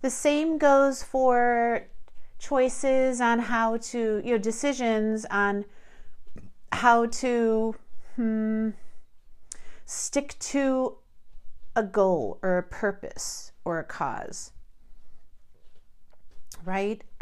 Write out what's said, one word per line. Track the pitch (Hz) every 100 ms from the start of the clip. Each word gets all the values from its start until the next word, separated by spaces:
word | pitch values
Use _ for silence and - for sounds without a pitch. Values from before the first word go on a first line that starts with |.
The | 269
same | 247 302 294 320 311
goes | 294 277 277 254
for | - 262 262 240 240 240 233 226 - - - - - -
choices | - 277 254 254 269 262 262 247
on | 240 233
how | 226 233 226 226
to, | 226 240 226 214 220
you |
know, | 233
decisions | 208 226 285 262 240 220 214 220 214
on | 196 202 202 202 - - - - - - - - - -
how | - 240 233 233
to, | - 262 240 226 220 220 220 - - - -
hmm, | 226 220 220 220 220 208 - - - - - - - - - - -
stick | - - 277 285 -
to | - 277 269 262 262 - - - - - - - - -
a |
goal | 208 196 190 175 107 -
or | 190 180
a |
purpose | 180 - 214 202 - - - - - -
or | - 165
a |
cause, | - - 143 113 - - - - - - - - - - - - - - - - - - - - - - - - 170
right? | 190 202 214 - -